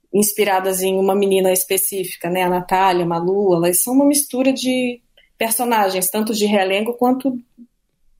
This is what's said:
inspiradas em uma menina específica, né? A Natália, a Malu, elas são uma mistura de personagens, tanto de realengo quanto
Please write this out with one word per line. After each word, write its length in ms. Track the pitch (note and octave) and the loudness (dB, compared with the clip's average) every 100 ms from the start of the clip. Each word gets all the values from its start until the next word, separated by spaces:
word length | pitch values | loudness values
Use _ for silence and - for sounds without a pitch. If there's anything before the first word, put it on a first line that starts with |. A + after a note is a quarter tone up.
| _ | _
inspiradas 680 | G3 G#3 - G3+ F#3 F#3+ F#3 | 0 0 0 0 0 0 -2
em 160 | F#3+ F#3+ | 0 0
uma 180 | G3 G3 | 2 2
menina 360 | G3 F#3+ F#3 | 2 2 2
específica, 800 | F#3 - F#3+ - G3 F3+ - E3+ | 2 0 -2 -2 -4 -8 -8 -6
né? 140 | F#3 | -2
A 60 | F3+ | 0
Natália, 560 | F3+ F3+ F#3 F#3+ F3+ E3+ | -2 0 2 2 2 0
a 20 | |
Malu, 460 | E3+ F3+ G3+ G3 | -2 0 0 2
elas 280 | E3+ F3 F3+ | 2 2 0
são 120 | A#3+ | 0
uma 120 | C4 C#4+ | 2 4
mistura 460 | C#4+ - B3 C4 | 2 -2 -2 0
de 480 | C4 B3+ B3+ B3 A#3+ _ _ _ - | 0 -2 -2 -2 -6 _ _ _ -6
personagens, 720 | A3+ - A#3+ A3 G3 F#3 F#3 | -4 -2 0 2 0 0 -4
tanto 240 | G#3+ G#3+ | -2 -2
de 120 | G#3+ G#3 | -2 0
realengo 480 | G#3 F#3+ G3 A3 | 2 0 -2 -2
quanto 460 | A#3+ B3 C4 C#4 B3 - - A#3 _ _ _ _ | 0 0 0 -2 -6 -10 -20 -20 _ _ _ _